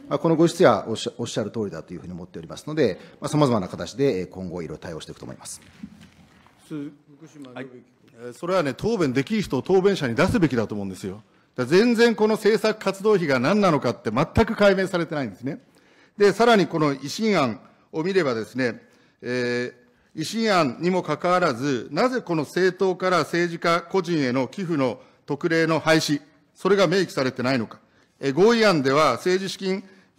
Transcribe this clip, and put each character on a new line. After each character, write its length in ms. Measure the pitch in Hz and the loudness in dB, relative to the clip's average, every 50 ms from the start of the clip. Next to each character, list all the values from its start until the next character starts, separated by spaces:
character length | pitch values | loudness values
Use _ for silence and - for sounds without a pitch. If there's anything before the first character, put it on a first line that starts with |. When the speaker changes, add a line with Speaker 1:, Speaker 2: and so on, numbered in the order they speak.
| - - | -10 -6
Speaker 1:
ま 60 | 147 | -4
あ、 20 | 139 | -2
こ 100 | - 165 | 0 2
の 80 | 165 | 4
ご 100 | 147 170 | 4 4
質 160 | 165 - - | 4 4 6
や 220 | 180 135 110 98 - | 6 6 6 4 0
お 60 | 107 | -4
っ 40 | 110 | -6
し 120 | - - - | -6 -6 -8
ゃ-、 40 | - | -8
お 80 | - 120 | -8 -8
っ 20 | |
し 120 | 117 - 131 | -6 -4 -4
ゃ 40 | |
る 80 | 110 104 | -6 -4
通 100 | - 117 | -4 -6
り 100 | 107 98 | -6 -6
だ 120 | 82 80 | -8 -10
と 120 | 76 - 90 | -14 -12 -14
い 20 | |
う 40 | 80 | -14
ふ 40 | - | -12
う 20 | |
に 60 | 85 | -12
思 120 | 90 82 90 | -14 -14 -14
っ 40 | - | -14
て 100 | - 85 | -16 -16
お 40 | |
り 40 | - | -14
ま 80 | - - | -14 -16
す 120 | - - | -14 -12
の 80 | 147 156 | -6 0
で、 260 | 160 139 107 87 - - - - - | 2 2 2 0 -2 -10 -20 -16 -10
ま 80 | 151 | -8
あ、 20 | 139 | -2
様 160 | - 151 151 | 2 2 2
々 140 | 127 120 107 | 4 2 0
な 60 | 90 | -2
形 280 | 90 - 82 87 - - | -4 -8 -10 -12 -10 -4
で、 240 | 113 139 139 107 92 | -2 0 0 0 -2
え 20 | 90 | -4
ー、 40 | 90 | -8
今 220 | - 92 92 87 | -10 -12 -10 -10
後 120 | 80 87 | -8 -10
い 60 | 82 78 | -10 -10
ろ 60 | 78 | -12
い 20 | |
ろ 20 | - | -14
対 140 | - - | -14 -12
応 80 | 82 76 | -12 -12
し 60 | - | -14
て 60 | - | -14
い 20 | 76 | -18
く 40 | - | -16
と 60 | - | -16
思 80 | 60 | -18
い 60 | 65 - | -18 -16
ま 80 | - | -16
す。 160 | - - - - - - - - - - - - - _ _ - _ _ _ _ _ _ _ _ - | -18 -18 -18 -20 -20 -20 -20 -20 -20 -20 -20 -20 -20 _ _ -20 _ _ _ _ _ _ _ _ -14
Speaker 2:
鈴-、 240 | 165 147 143 151 147 _ _ 156 143 139 | -12 -12 -12 -12 -14 _ _ _ -20 -20
福 80 | 160 | -20
島 200 | 147 - 151 139 | -20 -20 -20 -20
信 80 | 123 127 | -18 -14
之 0 | |
君。 0 | |
Speaker 3:
は 80 | 127 | -14
い。 40 | 135 131 123 123 - _ _ _ _ - _ 113 | -14 -14 -16 -20 -20 _ _ _ _ -20 _ -18
え 100 | 120 123 | -16 -16
ー、 20 | 120 | -14
そ 120 | - - | -8 -4
れ 60 | 170 | 0
は 100 | 185 185 | 0 2
ね、 120 | 156 139 120 | 2 0 -2
答 240 | - - 208 233 202 | -2 -2 -2 0 2
弁 160 | 170 135 120 | 0 2 2
で 100 | 135 131 | 0 0
き 120 | - 214 | 0 0
る 40 | 214 | -2
人 160 | 185 - 143 | -2 -2 -2
を 60 | 127 | -4
答 180 | 120 - 185 190 | 0 2 2 4
弁 160 | 175 202 196 | 4 4 0
者 100 | - 156 | 0 -2
に 80 | 120 117 | -2 0
出 120 | - 175 | 2 2
す 120 | 185 - 233 | 2 2 2
べ 120 | 165 147 | 2 2
き 60 | 127 | 2
だ 100 | 113 107 | 0 -2
と 80 | 101 110 | -2 -4
思 100 | 104 101 | -8 -8
う 20 | |
ん 40 | 95 | -8
で 60 | 92 | -10
す 80 | - - | -10 -10
よ。 180 | 98 90 113 - _ _ _ _ _ - | -10 -12 -12 -18 _ _ _ _ _ -8
だ 80 | - 127 | -6 -2
か 80 | 120 | 2
ら 60 | 160 185 | 4 4
全 160 | 233 247 233 | 4 4 4
然 200 | 208 233 240 220 | 4 4 4 4
こ 140 | - 214 214 | 2 2 0
の 60 | 220 | 0
政 260 | - - 202 226 202 | 2 2 2 2 2
策 180 | - 214 208 - | 2 0 -2 0
活 240 | - 202 185 190 | -4 -4 -4 -2
動 120 | 190 220 214 | 0 2 2
費 120 | 185 175 | 2 2
が 140 | 143 135 127 | 2 0 2
何 220 | 120 147 202 214 | 2 2 2 4
な 80 | 202 185 | 4 4
の 100 | 156 139 | 2 2
か 100 | - 123 | 0 0
っ 120 | 107 - | -4 -2
て 80 | - 120 | -4 -4
全 160 | 107 127 156 | 0 0 -2
く 280 | - - - 220 - 220 | 0 2 0 0 0 2
解 220 | - 208 202 190 | 4 4 4 4
明 100 | 190 190 | 4 0
さ 120 | 175 - 170 | -2 -2 -4
れ 80 | 165 | -4
て 80 | - 160 | -4 -4
な 80 | 147 | -6
い 60 | 135 110 | -6 -6
ん 20 | |
で 60 | 95 | -8
す 60 | - 117 | -10 -10
ね。 180 | 135 170 226 _ _ _ _ _ _ _ _ _ _ _ - | -10 -10 -10 _ _ _ _ _ _ _ _ _ _ _ 4
で、 140 | 202 202 | 4 4
さ 120 | 180 - 226 | 4 4 4
ら 120 | 240 233 | 4 6
に 100 | 208 170 | 4 2
こ 120 | 135 - 165 | 2 0 0
の 160 | 156 147 139 | 0 0 0
維 140 | 131 - 143 | -4 -8 -10
新 300 | - - 220 220 202 170 | -6 -2 0 0 2 2
案 200 | 139 120 104 - - - _ _ _ _ | 0 0 -2 -6 -12 -20 _ _ _ _
を 120 | - 160 | -8 -6
見 100 | 156 185 | -4 0
れ 100 | 196 185 | 0 2
ば 120 | 165 135 120 | 2 0 0
で 100 | 113 107 | -2 -4
す 120 | - - | -6 -4
ね、 260 | 123 131 120 110 - _ _ _ _ _ _ _ - | -2 -2 -2 -4 -6 _ _ _ _ _ _ _ -14
え 520 | - 120 123 127 123 123 120 120 123 127 - _ _ _ _ _ _ _ - | -8 -6 -4 -2 -2 -2 -2 -2 -4 -6 -10 _ _ _ _ _ _ _ -10
ー、 60 | 151 | -10
維 40 | 156 | -8
新 300 | - 202 226 226 220 196 | -6 -4 -2 0 2 2
案 220 | 175 156 131 113 - | 2 2 0 -2 -2
に 100 | 160 175 | -2 0
も 120 | 185 180 | 0 0
か 140 | 170 - 151 | -2 -4 -4
か 140 | - - 175 | -2 0 0
わ 100 | 180 180 | 2 2
ら 140 | 180 160 127 | 2 0 0
ず、 340 | 110 131 147 135 113 110 - | -2 -4 -4 -4 -4 -6 -6
な 200 | 139 170 233 254 | -2 0 0 0
ぜ 100 | 262 233 | 0 -4
こ 140 | - - 170 | -4 -4 -4
の 60 | 160 | -4
政 340 | 139 - - 180 185 185 180 | -4 -2 -2 0 0 0 0
党 200 | - 196 190 180 | 0 -2 -2 -2
か 120 | 180 185 185 | 0 0 0
ら 120 | 180 170 | 2 0
政 300 | 143 - - 170 175 175 | 0 0 -2 -2 -2 -2
治 80 | 165 - | -4 -2
家 220 | - 175 165 175 | 0 0 0 0
個 220 | 170 - - 190 | -2 -2 -2 -2
人 160 | 175 165 175 156 | -2 0 0 0
へ 120 | 139 123 | 0 0
の 160 | 120 135 127 | 0 -2 -2
寄 160 | 117 - - | -4 -6 -8
付 140 | 190 160 170 | -6 -4 -2
の 240 | 143 135 123 101 - - _ _ _ _ | 0 0 -2 -2 -6 -12 _ _ _ _
特 240 | - 147 135 - 170 | -8 -6 -4 -2 0
例 180 | 165 165 160 | 2 2 2
の 140 | 160 165 147 | 2 0 0
廃 200 | - 160 160 160 | 2 4 2 4
止、 200 | - - 147 143 - _ _ _ _ _ _ | 4 0 -2 -2 -4 _ _ _ _ _ _
そ 140 | - - 185 | -4 0 2
れ 80 | 202 | 4
が 100 | 196 196 | 4 4
明 200 | 160 175 196 175 | 2 2 0 -2
記 60 | - | -2
さ 120 | - 151 135 | -2 -2 -2
れ 80 | 127 | -2
て 100 | 123 - | -2 -2
な 120 | 120 127 135 | -2 0 0
い 40 | 123 | 0
の 80 | 107 | -2
か。 140 | - - - _ _ _ _ _ _ _ - | -4 -10 -20 _ _ _ _ _ _ _ -6
え 100 | - 139 | -4 -2
ー、 20 | 131 | 2
合 200 | 147 190 226 240 | 4 4 4 6
意 120 | 226 220 | 6 4
案 160 | 208 180 151 | 4 4 4
で 100 | 127 135 | 2 2
は 200 | 135 151 156 143 | 4 4 4 2
政 300 | 120 113 - 180 180 190 | 2 0 0 0 0 0
治 80 | 196 180 | -2 -6
資 60 | - | -10
金、 260 | - 190 190 190 202 - - - - _ _ _ | -6 -4 -4 -4 -4 -6 -14 -20 -20 _ _ _